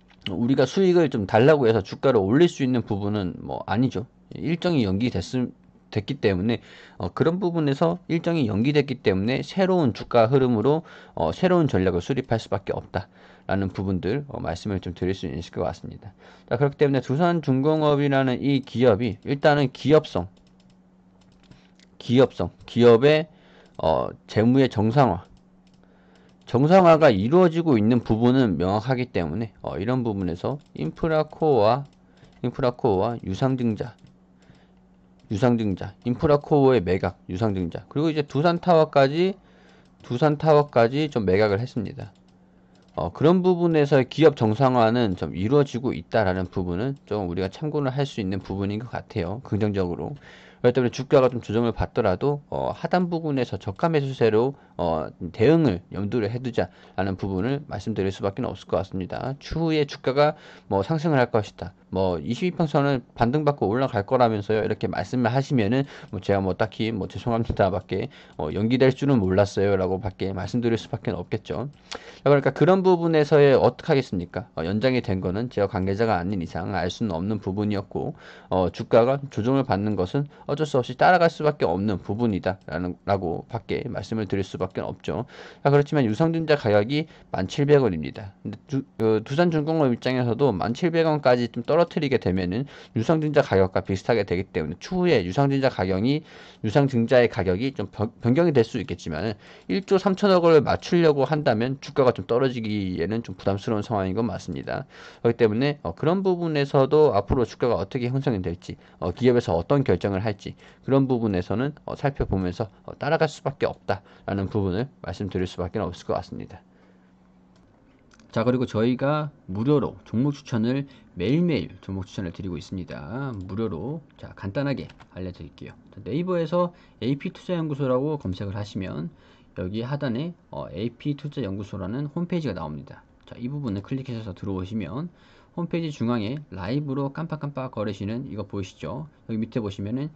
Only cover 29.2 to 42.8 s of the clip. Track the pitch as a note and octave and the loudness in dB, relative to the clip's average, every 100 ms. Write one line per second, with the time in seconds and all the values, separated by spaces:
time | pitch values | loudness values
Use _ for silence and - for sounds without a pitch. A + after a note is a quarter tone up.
29.2 | E2 F2 A2+ - - C#2 G#2 C3 A#2 G2 | -2 -4 -8 -10 -8 -6 -2 -2 -2 -2
30.2 | F2+ E2+ A2 C#3+ - - D3+ D#3+ E3 D#3 | -4 -4 -6 -6 -10 -8 -8 -4 0 0
31.2 | D#3 - D#3 C3 G2+ B2+ C#3+ _ _ _ | -2 -2 2 4 4 2 -2 _ _ _
32.2 | - _ B2 - B2+ - B2+ F#2+ A2 A#2+ | -20 _ -6 -2 -2 2 2 2 0 -4
33.2 | F#2+ F#2+ C3 C3 A#2+ G#2 B2+ - - _ | -6 -2 0 0 -2 -2 -8 -14 -20 _
34.2 | _ _ _ - _ _ _ _ _ _ | _ _ _ -20 _ _ _ _ _ _
35.2 | - G2+ B2 A#2 G#2+ F2+ G2 - A#2+ A#2+ | -6 2 2 4 0 -2 -6 -8 -6 0
36.2 | D#3+ D3 - D3+ C3+ B2+ F2 F#2 F2+ - | 2 2 2 4 6 4 2 0 0 -4
37.2 | - F#2 A2 F#2+ E2+ - - C#3 D#3+ D3+ | -8 -2 0 0 -4 -6 -8 -2 0 -2
38.2 | C#3+ C3+ E3+ E3+ - D#3+ D#3 C#3+ C3+ D3+ | -2 0 2 2 4 4 4 4 4 2
39.2 | F#3 G3+ _ _ _ - _ _ - A#2+ | 0 -2 _ _ _ -20 _ _ -8 0
40.2 | D3+ D3 D#3 D3 D3 B2 A#2 C3+ D#3 B2 | 2 4 4 4 4 4 2 2 -2 -2
41.2 | F#2+ F#2+ G#2+ G2 B2+ B2 G2 - G#2 - | 2 4 4 2 -2 -6 -8 -10 -14 -18
42.2 | _ _ _ _ _ _ | _ _ _ _ _ _